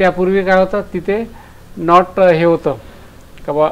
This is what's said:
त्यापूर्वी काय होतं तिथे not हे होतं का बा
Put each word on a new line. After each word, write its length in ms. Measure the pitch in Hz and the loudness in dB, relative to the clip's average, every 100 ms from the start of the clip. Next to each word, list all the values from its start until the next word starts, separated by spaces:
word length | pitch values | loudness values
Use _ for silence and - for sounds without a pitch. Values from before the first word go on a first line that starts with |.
त्यापूर्वी 440 | 185 170 185 196 | -2 0 -2 0
काय 160 | 185 190 | 0 0
होतं 220 | 190 208 202 | 0 -2 -6
तिथे 300 | 180 165 208 226 - - - - - | -8 -6 -6 -6 -14 -20 -20 -20 -8
not 400 | 165 175 180 - | 2 2 2 2
हे 240 | 185 160 | 2 4
होतं 320 | 170 165 165 120 - - - - - - - | 2 0 -2 -6 -10 -20 -20 -20 -20 -18 -8
का 80 | |
बा 140 | 147 151 | -2 -2